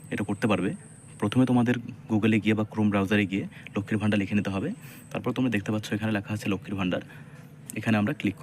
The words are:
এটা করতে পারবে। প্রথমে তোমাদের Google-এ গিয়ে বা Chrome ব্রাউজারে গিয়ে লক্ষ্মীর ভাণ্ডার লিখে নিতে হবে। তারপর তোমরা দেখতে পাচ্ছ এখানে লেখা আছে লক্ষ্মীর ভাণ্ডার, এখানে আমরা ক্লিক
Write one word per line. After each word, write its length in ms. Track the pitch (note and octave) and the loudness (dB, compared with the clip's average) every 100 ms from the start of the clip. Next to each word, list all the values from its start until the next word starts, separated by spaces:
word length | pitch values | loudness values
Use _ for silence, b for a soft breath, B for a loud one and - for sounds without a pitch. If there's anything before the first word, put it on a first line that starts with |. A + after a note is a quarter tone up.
| - | -8
এটা 100 | A#2 G#2+ | -4 -2
করতে 160 | G2+ A2+ | 0 0
পারবে। 200 | F#2 F#2+ F3 - - - - | 2 0 -4 -12 -20 -20 -4
প্রথমে 220 | G#2 B2+ B2+ | 0 4 4
তোমাদের 240 | B2 A#2 A#2+ - - - | 4 4 0 -4 -12 -2
Google-এ 280 | G#2+ A2 A2 | 2 4 4
গিয়ে 120 | G#2 G#2+ | 4 2
বা 60 | G#2+ | 0
Chrome 180 | A2 G#2 | 2 2
ব্রাউজারে 340 | G2 F#2+ G#2 G2+ | 4 4 4 2
গিয়ে 120 | G2 - B B G#2 | 0 -4 B B -6
লক্ষ্মীর 240 | G2+ G#2+ | -2 0
ভাণ্ডার 180 | G#2 G#2 | 2 2
লিখে 140 | F#2+ G#2 | 2 0
নিতে 120 | F#2+ G2 | 0 -2
হবে। 140 | F#2 - B B - | -4 -6 B B -10
তারপর 180 | - B2 B2 | -6 -2 0
তোমরা 140 | B2+ G#2 | 2 2
দেখতে 140 | G2+ | 0
পাচ্ছ 140 | G#2+ - G#2 | -2 -2 -2
এখানে 140 | A2 G#2 | 0 -2
লেখা 140 | G2+ G#2 | -2 -4
আছে 100 | G#2 | -2
লক্ষ্মীর 240 | F#2+ - G2 | -4 -4 -2
ভাণ্ডার, 240 | F#2 E2+ - B B B B - - A#2 | 0 -2 -4 B B B B -16 -12 -4
এখানে 160 | A2 G#2+ | 2 4
আমরা 120 | G#2 - | 2 0
ক্লিক 180 | G2+ - | -2 -2